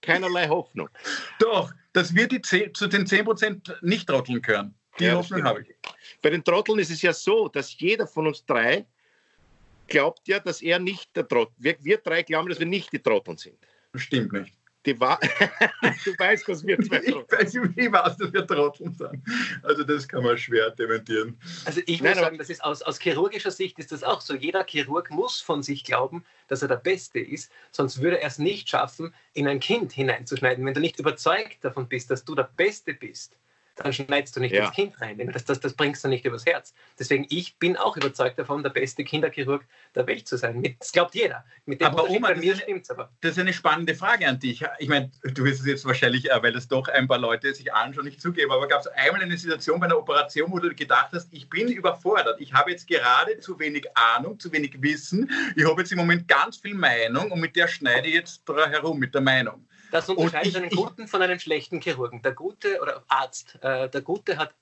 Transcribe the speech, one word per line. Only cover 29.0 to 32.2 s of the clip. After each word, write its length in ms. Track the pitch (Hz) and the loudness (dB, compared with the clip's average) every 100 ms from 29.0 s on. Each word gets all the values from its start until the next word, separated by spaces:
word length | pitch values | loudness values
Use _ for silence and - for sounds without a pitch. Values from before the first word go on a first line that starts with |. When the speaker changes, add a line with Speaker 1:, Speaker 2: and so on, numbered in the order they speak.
| 165 _ _ | -14 _ _
Speaker 3:
in 140 | - 143 | -2 0
ein 120 | 139 | 0
Kind 320 | - 233 170 | 0 0 0
hineinzuschneiden. 720 | - 135 113 123 131 127 123 131 | -2 0 0 -4 0 2 2 -2
Wenn 80 | |
du 60 | 135 | 0
nicht 180 | 165 - | -2 0
überzeugt 580 | 147 143 156 185 214 - | -2 0 0 0 -2 -6
davon 240 | 139 139 123 | -8 -6 -6
bist, 200 | 127 - | -8 -4
dass 140 | 123 | -6